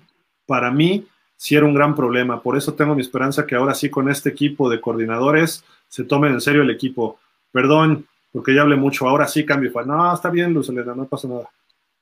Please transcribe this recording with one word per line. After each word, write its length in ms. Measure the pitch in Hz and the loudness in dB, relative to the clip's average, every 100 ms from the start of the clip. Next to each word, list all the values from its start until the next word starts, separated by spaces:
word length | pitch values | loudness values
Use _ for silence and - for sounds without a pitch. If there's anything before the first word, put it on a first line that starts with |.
| _ _ _ _ - | _ _ _ _ -4
para 240 | 131 123 | -2 0
mí 360 | 139 165 202 - _ _ - | 2 2 0 -6 _ _ -12
sí 180 | - | 0
era 120 | 147 147 | 4 4
un 80 | |
gran 200 | 143 147 | 4 2
problema, 460 | 143 123 123 123 117 | 2 0 0 -2 -4
por 160 | 123 135 | -2 -2
eso 180 | 143 | -2
tengo 200 | - 147 | -2 0
mi 80 | 139 | 0
esperanza 440 | 123 - 135 143 147 | -2 -4 -4 -2 -2
que 100 | 123 | 0
ahora 180 | 139 | 0
sí 160 | 135 143 | -2 -4
con 180 | 143 135 | -2 -2
este 220 | 139 139 | 0 -4
equipo 400 | - 147 143 127 | -2 -2 0 -2
de 100 | 117 | -2
coordinadores 840 | 120 113 113 113 135 156 165 - _ _ _ | -4 -4 -2 -2 2 2 2 -2 _ _ _
se 160 | - | -10
tomen 280 | 120 143 147 | -2 2 2
en 80 | 123 | 2
serio 220 | 143 147 | 2 4
el 80 | 131 | 2
equipo. 480 | 113 131 127 110 - _ _ _ | 0 -4 -4 -6 -6 _ _ _
Perdón, 540 | 127 139 156 160 151 - _ _ | 0 4 4 4 0 -4 _ _
porque 220 | - - | -8 0
ya 80 | 135 | 4
hablé 140 | 147 139 | 4 4
mucho, 320 | 139 139 127 | 0 0 0
ahora 180 | 143 143 | 2 0
sí 180 | 151 | -2
cambio. 280 | 147 139 123 120 | -2 0 -2 -4
No, 300 | 127 151 175 | -4 0 0
está 160 | 175 180 | 0 -2
bien, 220 | 170 175 | -2 0
Luz 160 | 160 131 | 0 -2
Elena, 260 | 123 120 | -6 -6
no 120 | 123 131 | -8 -8
pasa 200 | 135 131 | -8 -8
nada. 240 | 123 117 _ _ _ _ _ | -10 -12 _ _ _ _ _